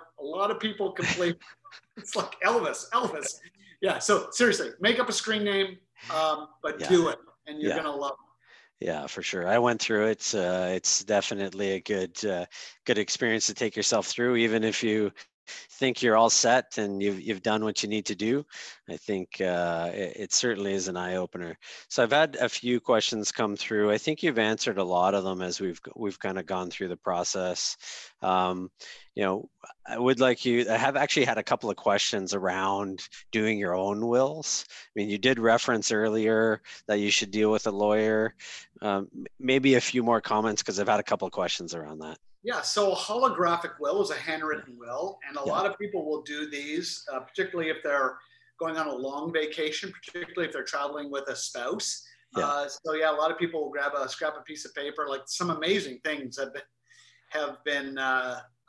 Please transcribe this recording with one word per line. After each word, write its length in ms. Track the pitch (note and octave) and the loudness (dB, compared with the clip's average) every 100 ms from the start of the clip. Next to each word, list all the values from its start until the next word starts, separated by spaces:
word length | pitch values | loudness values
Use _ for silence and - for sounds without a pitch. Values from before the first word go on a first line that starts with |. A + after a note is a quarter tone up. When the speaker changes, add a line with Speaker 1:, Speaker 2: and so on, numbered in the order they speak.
| - - | -16 -14
Speaker 1:
a 20 | |
lot 260 | C#3+ F3+ G#3 | -6 -2 0
of 80 | A3 | 0
people 320 | A3 G3 F#3+ | -4 -2 -4
complain. 440 | F#3 F3 F3 F3 E3+ | -2 -2 0 0 -2
Speaker 2:
<laughs> 560 | - - - - _ - | -8 -20 -20 -20 _ -20
Speaker 1:
It's 180 | - G#3 | -8 -4
like, 220 | - - | -4 0
"Elvis, 480 | G3 A#3 D#3 - - | 2 2 0 -4 -2
Elvis." 440 | A#3+ A#3+ D3+ C3 - - _ - - | -2 -2 -4 -8 -10 -18 _ -20 -4
Yeah, 180 | F#3+ - | -2 0
so 300 | - G3 - | 2 2 2
seriously, 400 | - A#3 - - - | 2 4 4 -2 0
make 180 | G#3 A#3+ | 2 2
up 80 | A#3+ | 0
a 40 | |
screen 300 | - A3 G#3 | -2 -2 0
name, 340 | G#3 G3 F#3+ F#3 _ - - | 0 0 0 -4 _ -16 -4
um, 360 | D#3+ D#3 D3+ D3+ _ | 0 2 0 -6 _
but 160 | D3+ D3+ | -6 -2
Speaker 2:
Yeah. 80 | D#3+ | 6
Speaker 1:
do 200 | F3+ D#3 | 6 6
it, 100 | - - _ D3+ | 0 -10 _ -14
and 140 | D3+ | -4
you're 100 | B2 | -2
Speaker 2:
Yeah. 60 | D#3+ | 0
Speaker 1:
gonna 120 | D3+ C#3+ | -2 -4
love 160 | C#3 | -6
it. 760 | - _ _ _ - _ - E2+ | -6 _ _ _ -20 _ -8 -4
Speaker 2:
Yeah, 200 | D2+ C#2 | -4 -6
for 160 | F#2+ | -8
sure. 240 | - F#2+ F2 | -6 -2 2
I 120 | A#2 | 4
went 220 | A#2+ A2+ | 4 2
through 260 | - G#2+ A2 | 2 2 2
it. 260 | G#2 - | 2 -2
Uh, 340 | G#2+ F2+ F#2 F#2 | 0 2 2 0
it's 340 | F#2 - - | 0 0 0
definitely 680 | G2+ G2+ - G2+ G2 F#2+ G2 | 2 0 2 -2 -4 -2 -2
a 80 | F#2+ | -2
good, 440 | - G2 F2+ - | -2 -2 -2 -4
uh, 220 | G#2 F2+ F2+ - - - | -2 -2 -6 -12 -18 -6
good 140 | - G#2+ | 0 0
experience 480 | G2 - A#2+ A2 - | 0 0 0 2 0
to 80 | |
take 220 | - A2+ A2 | -2 -2 0
yourself 320 | - A2 - | 2 2 0
through, 280 | - B2 A#2+ | 0 2 4
even 280 | A2+ A2 | 4 4
if 180 | A2 - | 2 0
you 300 | A2+ G#2+ G2+ - - _ - - - | 0 2 0 -4 -20 _ -18 -18 -14
think 280 | - C3 - | -2 -2 2
you're 140 | B2 A2 | 6 8
all 140 | A2+ | 8
set 480 | - A#2 B2+ - A2+ | 6 6 4 2 -2
and 240 | G2+ G2 | -2 0
you've, 180 | G2+ F#2+ | 0 0
you've 220 | F#2 F#2+ | -4 -2
done 200 | A2 G#2+ | 0 0
what 180 | G#2+ - | 0 -2
you 60 | G#2 | -2
need 180 | G#2+ F#2+ | -2 -2
to 80 | |
do. 320 | F#2+ A2 C#3 D3 - - - - | -2 0 0 -2 -12 -16 -16 -12
I 80 | D#2+ | -10
think, 460 | - F#2+ F2+ - | -4 -4 -4 -2
uh, 480 | F#2 F2 E2+ E2 F2 | 0 2 0 0 -2
it, 200 | G#2 F2+ - | -4 -6 -6
it 160 | F#2+ | -2
certainly 400 | - B2 G2+ G2 | 0 0 0 -2
is 160 | G2 F#2 | -2 -2
an 80 | F2+ | -4
eye 200 | F2+ F#2 | -4 -4
opener. 420 | F2+ F2+ E2+ D#2+ - - - | -4 -8 -10 -12 -16 -18 -4
So 140 | - | 2
I've 100 | A2+ | 4
had 240 | D3 D#3 C3 | 4 2 2
a 120 | A#2+ | -2
few 320 | - A#2+ A#2+ | -2 0 0
questions 500 | - A2+ - A2 G2+ | 4 4 2 0 -2
come 240 | - G#2+ | 0 -2
through. 360 | G2+ - G#2+ G#2 | -2 -2 2 4
I 80 | G#2+ | 2
think 240 | D#3 D3+ | 0 0
you've 160 | E3+ A2+ | 0 2
answered 400 | A2 A2 B2 G2 | 2 2 0 0
a 60 | |
lot 300 | F2+ F2 F#2 | 2 4 4
of 80 | G2+ | 4
them 200 | F#2+ F#2 | 0 -2
as 180 | F2+ - | -4 -4
we've, 180 | F#2+ E2+ - - | -4 -6 -12 -8
we've 220 | G#2 - | -8 -4
kinda 240 | G2 F#2+ | -6 -4
gone 260 | E2+ F#2 F2+ | -4 -4 -4
through 180 | - F#2 | -6 -6
the 80 | F2 | -6
process. 800 | - F2 F2 F#2+ F2+ F2 - - - - - - | -2 -2 -2 -2 -2 -2 -4 -6 -12 -16 -16 -4
Um, 480 | F#2 F#2 F#2 F#2 F#2 - - - - | 2 2 2 -2 -8 -14 -20 -20 -10
you 80 | - | -2
know, 280 | G2 G2 - _ - - - | 0 0 -6 _ -20 -18 -8
I 120 | A#2 | 0
would 200 | B2+ B2 | 2 6
like 280 | C3 A#2 B2+ | 4 4 2
you, 140 | A#2+ A2 | 2 4
I 80 | A2+ | 2
have 180 | C3+ C#3 | 2 2
actually 300 | C#3+ D3+ B2 | 2 2 2
had 100 | A2 | 2
a 60 | |
couple 260 | - A#2+ A2 | 0 0 -2
of 80 | G2 | 0
questions 560 | G#2+ G2+ - G#2 F#2 | 2 4 2 -2 -2
around 720 | G2+ F#2 F#2 G2 G2 G2 F#2+ - - - | 0 0 0 0 0 -2 -8 -12 -18 -4
doing 280 | A2 G#2+ G#2 | 0 2 0
your 160 | F#2 | 0
own 320 | F#2 G2 G#2 A#2 | 0 0 0 2
wills. 580 | B2 C3+ D#3 - - - | 4 2 0 -4 -4 -6
I 200 | - - G#2+ | -16 -10 -4
mean, 140 | G#2 | -2
you 80 | G2+ | 2
did 200 | B2+ B2 | 2 4
reference 540 | A2+ A#2 - A2+ - | 6 4 4 0 2
earlier 720 | G#2+ A2 A2 A2 A2 A2+ G#2+ - - - | 2 2 2 4 4 4 2 -4 -10 -2
that 140 | G#2 | 2
you 100 | G#2 | 2
should 200 | - G2+ | 2 2
deal 200 | G#2+ G#2+ | 2 4
with 160 | A2 A2 | 4 2
a 40 | |
lawyer. 640 | G2+ G#2 G#2+ A2 A2 A2 - - - - - | 2 4 4 4 2 0 -4 -16 -16 -18 -6
Um, 300 | G#2+ G2 - | -2 -2 -2
m-, 120 | - - - | -10 -14 -4
maybe 360 | C3 C3+ C3+ | 2 6 8
a 60 | B2 | 6
few 220 | - B2 | 6 2
more 200 | A#2 A2+ | 4 4
comments, 400 | - G#2+ A2 G#2 | 4 2 2 0
'cause 180 | - F#2+ | -2 0
I've 80 | G2+ | 2
had 120 | G#2 | 2
a 40 | |
couple 220 | - G#2 F#2+ | 2 0 -2
of 60 | |
questions 420 | - F2 - E2 | -2 -2 -4 -6
around 240 | E2 D2+ D#2 | -10 -10 -12
that. 200 | D#2 D#2 - - A3+ | -12 -14 -18 -12 -8
Speaker 1:
Yeah, 140 | A3+ | -4
so 320 | - G#3 G3 | -2 2 2
a 20 | |
holographic 840 | - - A#3 C4 F3+ E3+ E3+ E3+ - | 2 -2 2 2 4 2 2 -2 -4
will 220 | D3 G3 | 0 0
is 80 | E3+ | 0
a 60 | D3 | -2
handwritten 600 | D#3+ D#3 D#3 D3+ B2+ A#2+ | -4 -4 -2 -4 -8 -16
will, 420 | A#2+ C3+ F#3+ - C#3 | -8 -6 -6 -8 -10
and 80 | C#3+ | -6
a 40 | C#3 | -2
Speaker 2:
Yeah. 40 | |
Speaker 1:
lot 120 | D#3+ | 0
of 140 | G3 - | 0 -2
people 260 | G3+ F#3 | -4 -4
will 160 | D#3 D3+ | -2 -4
do 280 | D3+ D3 D3+ | -6 -8 -6
these, 520 | C#3+ D3 D#3+ E3+ - D3 | -8 -6 -4 -4 -8 -8
uh, 100 | C3 | -8
particularly 500 | - - F#3 E3+ D#3+ | -6 -4 -4 -2 -2
if 120 | D#3 | -2
they're 360 | D3 C#3+ C3 - - _ _ - | 0 0 0 -2 -16 _ _ -8
going 180 | D#3+ D#3+ | -4 -2
on 100 | D3+ | -4
a 80 | |
long 380 | B2 C3+ D3 E3 | -4 -6 -6 -4
vacation, 580 | D#3+ D#3 E3 D#3 D3+ F#3+ | -2 -2 -2 -4 -4 -8
particularly 540 | - - F3 F3 F#3 D#3 | -12 -14 -12 -8 -4 -4
if 40 | |
they're 100 | C#3 | -4
traveling 480 | A2 C#3+ C#3+ D3 C#3+ | -6 -4 -4 -6 -6
with 160 | C#3 C3+ | -6 -6
a 80 | A#2+ | -8
spouse. 680 | - B2+ B2 - - - - - _ - | -8 -6 -4 -4 -4 -8 -12 -20 _ -2
Speaker 2:
Yeah. 100 | C#3+ | 0
Speaker 1:
Uh, 220 | C#3+ C#3+ | 0 -4
so 240 | - D#3+ | -6 -4
yeah, 180 | D#3 D#3 | 2 2
a 40 | D3+ | 4
lot 140 | E3 | 2
of 80 | E3 | 0
people 240 | E3 E3 | -2 -2
will 80 | C#3 | -4
grab 220 | C#3+ C#3+ | -4 -2
a 120 | C#3+ B2+ | -2 -4
scrap, 260 | - D#3 D3+ | -4 -4 -4
a 60 | |
piece 240 | D#3 D3+ - | -10 -14 -12
of 80 | |
paper. 340 | C#3+ C#3+ D3+ C#3+ | -8 -8 -4 -4
Like, 140 | C3+ | -6
some 240 | - - F3 | -6 -4 -2
amazing 520 | D3+ E3 G#3+ C#3 B2 | 0 0 0 -2 -6
things 360 | D#3 C#3+ B2+ C#3 | -6 -6 -6 -8
have 140 | C3 | -8
been, 100 | C#3+ - _ _ - - _ - | -10 -16 _ _ -20 -20 _ -8
have 340 | D#3 C#3+ C3+ | -4 -4 -6
been, 320 | D3 C#3+ C3+ C3+ | -4 -2 -4 -2
uh, 460 | C3 C3 B2+ B2 - _ | 0 0 0 -6 -12 _